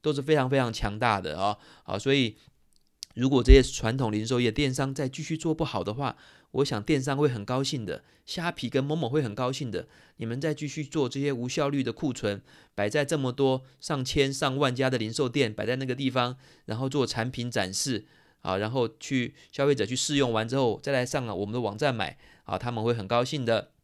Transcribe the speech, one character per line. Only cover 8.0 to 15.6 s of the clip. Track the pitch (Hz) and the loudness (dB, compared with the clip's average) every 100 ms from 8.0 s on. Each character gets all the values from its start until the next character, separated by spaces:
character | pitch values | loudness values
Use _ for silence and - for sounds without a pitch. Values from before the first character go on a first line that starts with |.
| _ _ - | _ _ -12
虾 | - 170 | -6 -6
皮 | 165 120 | -6 -2
跟 | 135 | -2
某 | 139 160 | 0 -2
某 | 120 | 0
会 | 147 | 0
很 | 127 | -2
高 | 104 127 | -2 -4
兴 | 135 123 | -4 -6
的。 | 92 - - - - | -6 -10 -20 -20 -10
你 | 113 | -8
们 | 123 | -4
再 | 156 | -4
继 | 151 147 | -4 -6
续 | 156 | -8
做 | 139 160 127 | -6 -2 -2
这 | 139 | -2
些 | 143 | -2
无 | 127 123 | -2 -4
效 | 143 143 | -2 0
率 | 143 | 0
的 | 131 | -2
库 | - 135 | -2 -4
存， | 120 104 101 - - - - | -2 -4 -4 -10 -20 -12 -2
摆 | 104 | 0
在 | 147 | 0
这 | 139 156 | 0 0
么 | 131 | -2
多 | 127 135 131 131 _ | 2 2 2 -4 _
上 | - 143 131 | -6 -4 0
千 | 147 139 | 2 2
上 | 135 143 135 | 0 -2 2
万 | 139 123 | 0 2
家 | 131 | 0
的 | 131 | 0
零 | 110 | -2
售 | 113 131 | -2 0
店， | 139 120 | 2 0
摆 | 107 | 0